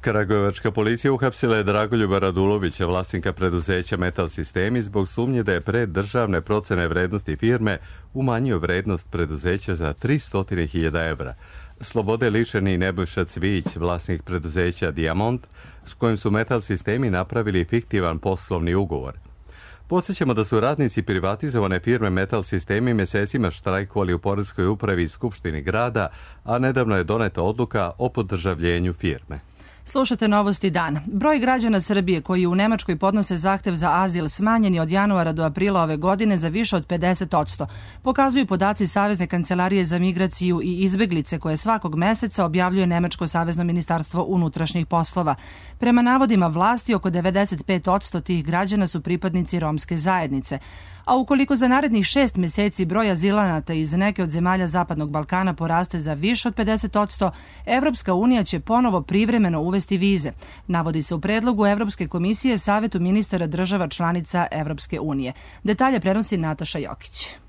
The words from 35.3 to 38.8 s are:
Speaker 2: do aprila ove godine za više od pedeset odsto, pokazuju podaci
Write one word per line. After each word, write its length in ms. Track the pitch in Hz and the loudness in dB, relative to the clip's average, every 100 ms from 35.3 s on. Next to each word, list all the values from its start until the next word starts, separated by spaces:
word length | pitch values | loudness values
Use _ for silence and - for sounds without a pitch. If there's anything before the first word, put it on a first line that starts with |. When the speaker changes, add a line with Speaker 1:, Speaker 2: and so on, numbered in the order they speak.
Speaker 2:
do 120 | 160 | 0
aprila 380 | 160 147 196 190 | -2 2 2 2
ove 140 | 165 156 | 2 2
godine 400 | 170 196 220 190 | 0 2 2 2
za 120 | 160 | 0
više 280 | 175 226 185 | -2 0 -2
od 100 | 147 | -2
pedeset 480 | 175 175 180 180 | 0 0 0 0
odsto, 320 | 170 151 - 143 - - - | 0 -2 -6 -8 -10 -18 -6
pokazuju 440 | - 262 269 262 240 | -2 2 4 2 0
podaci 400 | 185 196 208 | 2 0 2